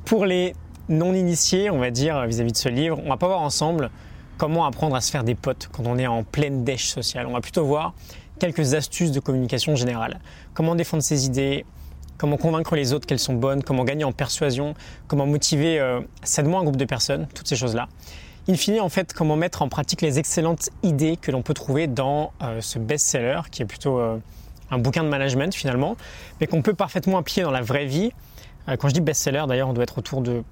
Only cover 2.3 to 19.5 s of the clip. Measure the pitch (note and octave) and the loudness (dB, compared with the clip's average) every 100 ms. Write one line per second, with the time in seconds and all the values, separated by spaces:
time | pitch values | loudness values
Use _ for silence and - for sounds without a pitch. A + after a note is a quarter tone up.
2.3 | A2+ A#2 A2+ - A#2+ D#3+ D3+ D#3+ C3 F3+ | 0 0 2 0 2 0 0 -2 0 2
3.3 | F#3+ D3 - D#3 E3+ B2 - - - - | 2 0 0 0 0 -2 -8 -18 -18 -16
4.3 | - D#3 E3 D3+ A#2 D#3 C3 - D3 A#2 | -4 0 2 0 0 0 0 0 0 0
5.3 | A#2+ C#3+ B2+ - - A#2 B2 B2+ A#2 A2 | 0 -2 -4 -8 -4 -2 0 2 0 -2
6.3 | - D3 C#3 B2 B2+ - - A2+ B2+ B2 | -2 0 0 -2 -2 -4 -4 -4 -4 -4
7.3 | B2 - - C#3+ D3 E3+ - - - - | -4 -2 0 2 0 -2 -8 -18 -18 -18
8.3 | - F3+ D#3+ C#3 D3+ C#3 - E3+ C3+ - | -2 -2 2 2 2 0 0 0 2 0
9.3 | C3 B2 B2+ - C#3+ B2 A#2+ A2 - - | 0 0 0 2 2 2 -2 -6 -8 -14
10.3 | - - - D#3+ E3+ E3 D#3+ - D3 C3 | -20 -10 -2 2 2 0 0 2 2 2
11.3 | B2+ C#3 C#3 - - - - - - D3 | 0 0 -2 -6 -18 -18 -16 -16 -4 -2
12.3 | C#3+ E3 D#3+ E3 D#3 C3 C#3+ - C3+ - | 2 2 0 0 0 2 -2 0 -2 0
13.3 | B2 C3+ C#3 C3+ C3 B2+ D3 C#3+ - C3+ | 2 2 0 0 0 0 0 -2 -2 -4
14.3 | - D3 B2 D3 D3+ - - - C#3+ C#3+ | 0 0 0 -4 -6 -14 -18 -2 2 2
15.3 | D3 - D3+ D#3+ D#3 C3 B2 - - - | 2 2 4 4 4 2 0 -4 -8 -2
16.3 | - D3 F#3+ D#3 C3+ C3+ B2+ - C#3+ D#3 | 2 2 4 2 2 0 0 0 -2 -4
17.3 | - - C3 B2 A2+ - - - - - | -8 -4 0 0 0 -4 -10 -18 -18 -18
18.3 | - - F3+ - A3 F#3 - F3+ - D#3 | -6 0 2 4 2 2 0 -2 0 2
19.3 | D3+ F3 | 2 0